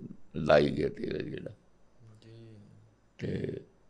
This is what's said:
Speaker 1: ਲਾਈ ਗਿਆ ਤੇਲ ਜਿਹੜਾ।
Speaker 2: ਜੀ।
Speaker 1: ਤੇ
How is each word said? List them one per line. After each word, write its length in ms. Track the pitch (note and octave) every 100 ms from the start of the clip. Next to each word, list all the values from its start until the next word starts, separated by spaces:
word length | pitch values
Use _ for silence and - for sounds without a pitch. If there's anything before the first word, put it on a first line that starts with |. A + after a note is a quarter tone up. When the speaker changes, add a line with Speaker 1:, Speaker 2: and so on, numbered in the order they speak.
| - - - D#2
Speaker 1:
ਲਾਈ 340 | D2+ D2+ D2
ਗਿਆ 200 | C#2 D2
ਤੇਲ 400 | - - - -
ਜਿਹੜਾ। 220 | - - - - - - - A2+ G#2+
Speaker 2:
ਜੀ। 340 | A2 A2+ A2+ G#2+ G#2 G#2 G#2+ _ _ -
Speaker 1:
ਤੇ 420 | - F#2+ - - - - -